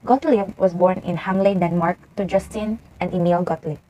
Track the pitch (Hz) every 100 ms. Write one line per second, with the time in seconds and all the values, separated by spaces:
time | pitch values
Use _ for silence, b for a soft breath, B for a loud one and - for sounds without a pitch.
0 | - 262 320 233 196 - 190 175 185 185
1 | - 175 - 190 196 196 175 175 170 180
2 | - - 190 196 - 220 214 226 - -
3 | 180 180 175 175 180 160 - 147